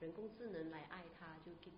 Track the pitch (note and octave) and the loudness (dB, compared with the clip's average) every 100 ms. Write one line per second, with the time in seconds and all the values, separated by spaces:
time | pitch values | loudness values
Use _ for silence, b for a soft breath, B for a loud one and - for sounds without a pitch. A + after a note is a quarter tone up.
0 | E3 E3+ G#3+ - A3+ F3 D#3+ D#3+ C#3+ F#3 | 0 2 0 2 2 4 4 2 0 -2
1 | E3+ - D#3+ D#3+ E3+ E3+ F3+ | -4 -6 -6 -4 -6 -6 -8